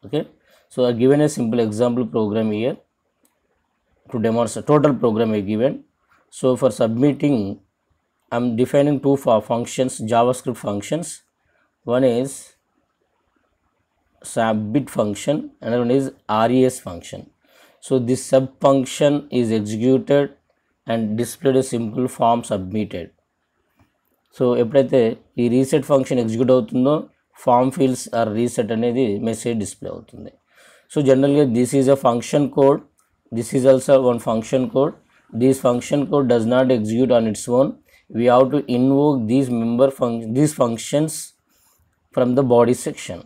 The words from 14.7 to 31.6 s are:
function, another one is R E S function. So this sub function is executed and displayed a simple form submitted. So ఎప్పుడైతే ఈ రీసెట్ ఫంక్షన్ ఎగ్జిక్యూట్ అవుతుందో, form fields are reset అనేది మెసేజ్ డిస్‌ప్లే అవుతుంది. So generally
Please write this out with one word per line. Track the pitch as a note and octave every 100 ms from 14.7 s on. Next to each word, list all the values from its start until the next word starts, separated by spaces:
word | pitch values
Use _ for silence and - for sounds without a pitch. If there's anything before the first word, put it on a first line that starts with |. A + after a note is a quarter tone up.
| A#2+ C3
function, | - G#2+ G2+ - D3+ - _
another | A2+ A#2+
one | A#2+
is | C3+ C3+ - _
R | G#2+ A2+ B2+
E | B2+
S | - -
function. | E2+ - - - _ _ _ _ _
So | - C3
this | A#2+ B2+ -
sub | C3+ C3 _ D3
function | C3+ B2+ - D3 D3 C#3+ B2
is | A#2 A2
executed | G#2 A2 A#2+ C3 A2 C#3+ C#3+ - _ _ _ _ -
and | A#2 A2 G#2+
displayed | A#2+ - C#3 C3
a | C3
simple | A#2+ A2+ A2+ B2+ -
form | A#2+ A#2+ A#2
submitted. | G#2 F#2 G#2+ G#2 F2+ E2 _ _ _ _ _ _ _ _ _ _ _ _ -
So | B2+ A#2+
ఎప్పుడైతే | A#2 C#3 C3 C3+ A2+ B2+ _ -
ఈ | A#2+ A#2+
రీసెట్ | C3+ D#3 B2+
ఫంక్షన్ | C#3+ B2+ C3
ఎగ్జిక్యూట్ | A2+ A2+ B2 B2+
అవుతుందో, | A2 B2+ B2+ D3+ - _ _ _
form | - B2 C3 -
fields | C3+ B2 - A#2
are | A2+ G#2+
reset | A#2+ B2 G#2+ A2
అనేది | A#2+ A#2+ B2+ G2+ A#2
మెసేజ్ | A2 - A#2
డిస్‌ప్లే | G2 - F2+ F2
అవుతుంది. | - A#2 A2 _ _ _ _ _ _
So | - C#3
generally | C3 C#3 C#3+ D3 A#2